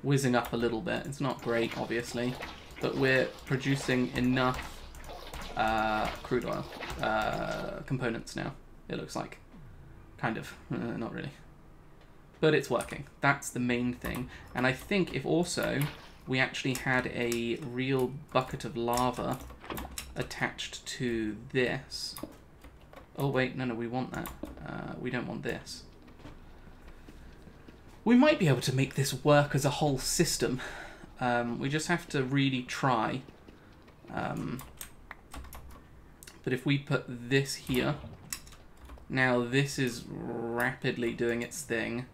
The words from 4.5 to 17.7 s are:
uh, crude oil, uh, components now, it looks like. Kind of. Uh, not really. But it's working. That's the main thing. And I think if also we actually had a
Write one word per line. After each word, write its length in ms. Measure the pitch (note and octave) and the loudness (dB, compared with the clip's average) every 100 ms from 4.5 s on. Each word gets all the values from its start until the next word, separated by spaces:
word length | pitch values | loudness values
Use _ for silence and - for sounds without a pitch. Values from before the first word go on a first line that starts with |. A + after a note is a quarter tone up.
| C3 - - - - - - - - - - | 0 -6 -10 -14 -14 -12 -12 -10 -10 -6 0
uh, 480 | A2 A2 A2 G#2+ A#2 - | 2 4 2 2 0 -4
crude 240 | - B2 A2+ | 0 0 0
oil, 180 | F#2+ G2 - - - | -4 -6 -8 -8 -2
uh, 800 | A2+ A2 G#2+ - A2 G#2+ - - - | 2 2 2 0 -2 -4 -4 -8 -4
components 480 | C3+ B2 A2+ - - | -2 0 -2 -6 -6
now, 180 | - - - - - | -6 -8 -18 -18 -8
it 100 | - | -6
looks 180 | - - | -4 -6
like. 240 | - - - - - - - - - - | -6 -10 -18 -18 -18 -18 -18 -18 -18 -4
Kind 200 | A#2+ A2+ | -2 -2
of. 160 | - - - | -6 -14 -6
Uh, 260 | B2 A#2 A2 | -4 -4 -4
not 140 | A2+ | -6
really. 200 | A#2 C#3 - - - - - - - - - - - | -6 -8 -12 -20 -20 -20 -20 -20 -20 -20 -20 -20 2
But 140 | D#3+ | 4
it's 160 | D3 C#3 | 4 4
working. 360 | B2 - - C#3+ - | 0 0 -8 -10 2
That's 280 | C#3 C#3 - | 2 4 -2
the 100 | B2+ | -2
main 340 | B2 A#2+ B2 | 2 2 0
thing. 360 | A#2+ A#2+ B2 B2 - - | -2 -6 -6 -8 -10 -8
And 140 | B2 B2+ | 2 2
I 60 | |
think 420 | C3+ - G3+ E3+ - | 2 0 2 2 0
if 100 | C#3 | 2
also 560 | D#3 F3 - A2 B2 D3 - - - - | 2 2 0 0 2 0 -4 -16 -16 -2
we 120 | C3 | 2
actually 360 | C3 - C#3+ B2 | 2 0 -2 0
had 320 | C3+ B2+ B2 | 2 2 2
a 500 | B2+ A#2+ A#2 A#2 A2+ C3+ | -2 0 0 0 -2 -4